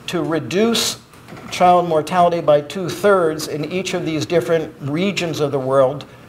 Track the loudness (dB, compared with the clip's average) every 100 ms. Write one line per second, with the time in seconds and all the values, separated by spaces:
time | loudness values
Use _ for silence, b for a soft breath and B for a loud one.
0 | -8 -6 -2 -4 -2 0 0 0 -2 -6
1 | -14 -20 -20 -18 -10 2 6 6 4 0
2 | 0 2 4 2 4 2 2 -6 -6 0
3 | 2 4 2 -2 -6 -6 -6 -6 -4 -4
4 | -4 -4 -2 -2 0 -2 -2 -10 -6 -2
5 | -2 -2 -4 -4 -2 -2 0 2 2 0
6 | -12 B